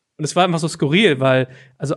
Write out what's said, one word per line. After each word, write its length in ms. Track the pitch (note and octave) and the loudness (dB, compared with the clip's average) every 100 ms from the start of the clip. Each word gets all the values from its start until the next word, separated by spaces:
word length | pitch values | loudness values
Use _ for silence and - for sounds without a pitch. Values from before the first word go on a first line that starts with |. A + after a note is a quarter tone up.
| _ - | _ -10
Und 40 | |
es 120 | D3 F3+ | -4 0
war 100 | F3+ | 0
einfach 120 | E3 | 0
so 100 | D#3+ | -4
skurril, 520 | - D3 F3 G#3+ C3 | -4 0 2 2 2
weil, 280 | C3+ C3 B2+ - - - | 2 2 0 -8 -20 -10
also 160 | C#3+ | -8